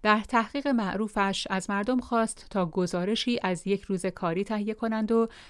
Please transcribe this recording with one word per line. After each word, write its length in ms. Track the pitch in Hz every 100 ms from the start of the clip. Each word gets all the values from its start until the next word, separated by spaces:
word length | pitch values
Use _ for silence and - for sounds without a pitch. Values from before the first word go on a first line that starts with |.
در 180 | 214 214
تحقیق 480 | 208 233 220 285 285
معروفش 800 | 240 196 196 214 214 196 190 -
از 200 | 190 -
مردم 300 | 202 208 254
خواست 480 | - 233 220 - -
تا 160 | 202 175
گزارشی 720 | 190 180 175 185 226 - 233
از 240 | 185 175 190
یک 140 | 196
روز 240 | - 190 190
کاری 380 | 185 175 175
تهیه 300 | 202 214 208
کنند 380 | 220 226 220 220
و 160 | 226 226 -